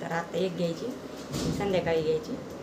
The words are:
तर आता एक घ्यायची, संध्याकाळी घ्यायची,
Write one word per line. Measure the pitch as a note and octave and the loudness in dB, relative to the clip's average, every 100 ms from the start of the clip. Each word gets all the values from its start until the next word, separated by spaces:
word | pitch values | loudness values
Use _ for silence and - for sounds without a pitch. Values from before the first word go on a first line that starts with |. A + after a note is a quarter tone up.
तर | E3+ | -4
आता | E3 E3+ E3+ | -2 -2 0
एक | F#3 E3+ | 0 2
घ्यायची, | E3+ E3 A#3+ - - - - - - - | 0 0 -4 -6 -8 -10 -6 -2 0 0
संध्याकाळी | G3+ F#3 E3 E3 | 2 4 4 4
घ्यायची, | D#3 D#3+ - B3 - - | 4 2 0 -6 -6 -8